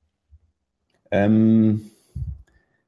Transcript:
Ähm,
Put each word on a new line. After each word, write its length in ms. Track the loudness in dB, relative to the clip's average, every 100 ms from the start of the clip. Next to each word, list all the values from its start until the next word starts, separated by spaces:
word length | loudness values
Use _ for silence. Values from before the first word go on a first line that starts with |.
| _ _ _ -20 _ _ _ _ _ _ -6
Ähm, 680 | -2 0 2 4 4 2 0 -6 _ _ -14 -14 -16 _ _ _ _